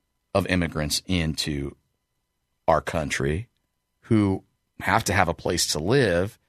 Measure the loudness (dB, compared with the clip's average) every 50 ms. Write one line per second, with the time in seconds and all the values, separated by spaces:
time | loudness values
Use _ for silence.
0 | _ _ _ _ _ _ -2 0 0 2 0 0 0 -2 -2 -4 -4 -2 -4 -4
1 | -4 -2 -2 0 0 -2 -2 -4 -4 -4 -4 -4 -6 -8 -10 -14 _ _ _ _
2 | _ _ _ _ _ _ _ _ _ _ _ _ _ 2 2 2 0 -2 -4 -4
3 | -4 -4 -4 -2 -2 -2 -2 -2 -4 -10 _ _ _ _ _ _ _ _ _ _
4 | _ 2 2 4 4 2 0 -2 -6 _ _ _ _ _ _ -6 0 2 2 2
5 | 2 0 2 2 2 2 0 -2 -4 -2 -2 -2 -2 -2 -2 -4 0 0 2 2
6 | 2 2 2 0 0 -2 -6 _ _